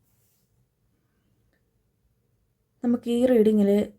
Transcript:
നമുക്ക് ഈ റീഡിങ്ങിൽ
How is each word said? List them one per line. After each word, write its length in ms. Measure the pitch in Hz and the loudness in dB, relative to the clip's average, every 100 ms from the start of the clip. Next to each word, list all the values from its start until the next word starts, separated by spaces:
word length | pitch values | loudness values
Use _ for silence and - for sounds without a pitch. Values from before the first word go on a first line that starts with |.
| _ _ _ _ _ _ _ _ _ _ _ _ _ _ _ _ _ _ _ _ _ _ _ _ _ _ _ - | _ _ _ _ _ _ _ _ _ _ _ _ _ _ _ _ _ _ _ _ _ _ _ _ _ _ _ -10
നമുക്ക് 260 | 240 240 233 | -6 -4 -4
ഈ 160 | 240 254 | -2 0
റീഡിങ്ങിൽ 680 | 240 214 214 202 202 - | 2 2 2 0 0 -4